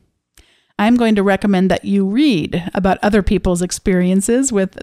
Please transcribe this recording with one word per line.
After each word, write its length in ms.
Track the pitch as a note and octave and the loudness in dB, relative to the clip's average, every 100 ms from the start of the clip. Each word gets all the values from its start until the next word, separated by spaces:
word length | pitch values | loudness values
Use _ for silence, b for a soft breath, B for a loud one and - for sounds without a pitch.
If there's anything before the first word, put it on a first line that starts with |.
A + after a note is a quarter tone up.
| _ _ _ _ b b b b | _ _ _ _ b b b b
I'm 160 | G#3 B3 | 0 2
going 200 | A3+ G#3+ | 2 2
to 80 | |
recommend 460 | G3 F#3+ G#3+ F#3 F#3 | 2 0 0 2 2
that 120 | F3+ | 0
you 220 | G3+ G3 G3 | -2 -2 0
read 640 | A3 D4+ F#3+ - F3+ E3+ | 0 2 0 -2 -6 -6
about 260 | - F#3+ F3+ | -2 -2 0
other 200 | G3+ G#3 | 0 0
people's 400 | F#3 F#3 F#3+ F3 | 2 0 0 -2
experiences 920 | F3+ - - F3+ F3+ F#3+ G3 A#3+ C#4 | -4 -4 -2 0 2 0 0 0 0
with 240 | G3+ F#3+ - | -2 -2 -4